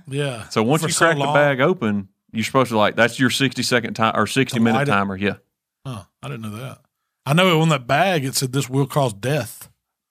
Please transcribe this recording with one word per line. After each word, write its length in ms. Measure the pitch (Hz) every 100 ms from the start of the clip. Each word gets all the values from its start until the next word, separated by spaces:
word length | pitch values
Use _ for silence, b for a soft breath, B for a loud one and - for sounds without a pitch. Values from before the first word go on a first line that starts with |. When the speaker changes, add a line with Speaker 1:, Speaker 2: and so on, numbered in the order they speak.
| 143
Speaker 1:
Yeah. 400 | 139 143 117 101
Speaker 2:
So 120 | 117
once 220 | 110 156
Speaker 1:
For 60 | 156
Speaker 2:
you 40 |
Speaker 1:
so 120 | 160 165
Speaker 2:
crack 100 | 151
Speaker 1:
long. 160 | 139
Speaker 2:
the 60 | 147
bag 200 | 147 131
open, 500 | 147 180 107 101 95 _ _
you're 120 | 110
supposed 260 | 107 135 120
to, 80 | 110
like, 180 | 101 -
that's 240 | 117 120
your 120 | 127
sixty-second 640 | - 135 - 113 123 113 107
ti-, 160 | 113
or 140 | - 104
sixty-minute 460 | 131 131 117 113
Speaker 1:
To 40 | 117
light 100 | 139
it. 40 |
Speaker 2:
timer. 260 | 101 98 95
Yeah. 180 | 101 - _ _ _ _ 135
Speaker 1:
Huh, 160 | 113 - _
I 60 | 135
didn't 160 | 120
know 140 | 110 104
that. 220 | 131 110 _ _ _ _ 127
I 80 |
know 280 | 156 185 160
on 80 | 165
that 180 | 143 120
bag 360 | 143 190 170 131
it 100 | 120
said, 160 | 131
"This 160 | 135 123
will 160 | 131 135
cause 280 | 147 131
death." 560 | 98 120 147 110 - - _ _ _ _